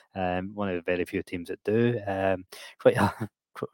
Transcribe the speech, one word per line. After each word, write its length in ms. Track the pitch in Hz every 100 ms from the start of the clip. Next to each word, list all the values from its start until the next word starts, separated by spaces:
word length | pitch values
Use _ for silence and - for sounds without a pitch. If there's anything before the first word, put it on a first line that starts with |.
| _
Um, 380 | 95 92 90 95
one 160 | 104 101
of 60 |
the 80 | 90
very 220 | 85 90
few 180 | 85 95
teams 260 | - 90 85
that 140 | -
do. 360 | - 110 120 117
Um, 420 | 101 95 95 92 - - - -
quite 160 | - 226
a, 180 | 208 - 107 _
<laughs> 120 | _
qu-, 140 | - -